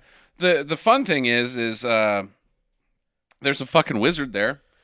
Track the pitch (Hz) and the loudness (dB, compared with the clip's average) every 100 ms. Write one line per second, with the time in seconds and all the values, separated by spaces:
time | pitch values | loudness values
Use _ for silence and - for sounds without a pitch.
0 | _ - _ - 180 165 143 160 226 262 | _ -20 _ -2 2 2 0 -2 2 2
1 | 233 151 123 120 120 127 117 110 123 113 | 2 0 2 2 0 -2 -4 -4 0 2
2 | 107 101 98 _ _ _ _ _ _ _ | 2 0 -4 _ _ _ _ _ _ _
3 | _ _ _ _ 139 143 131 165 151 120 | _ _ _ _ -4 -4 -2 0 0 0
4 | 123 165 139 98 110 143 _ _ | 0 -2 -4 -4 -4 -6 _ _